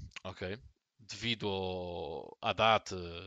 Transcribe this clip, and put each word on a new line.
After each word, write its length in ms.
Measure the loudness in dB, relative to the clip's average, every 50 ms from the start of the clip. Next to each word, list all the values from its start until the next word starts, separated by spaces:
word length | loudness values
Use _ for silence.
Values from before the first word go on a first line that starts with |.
| -8 -10 -12 -10 -10
ok? 340 | -10 -8 -6 -4 -4 -4 -6 -10 -16 -20 _ _ _ _ _
Devido 480 | -14 -12 -8 -4 -2 0 0 0 0 0
ao, 880 | 0 0 0 0 -2 -2 -4 -4 -4 -4 -4 -4 -6 -6 -8 -10 -10 -4
à 120 | -2 0 4
data, 440 | 6 8 8 8 6 4 0 -4 -6 -4 -6 -8 -8 -10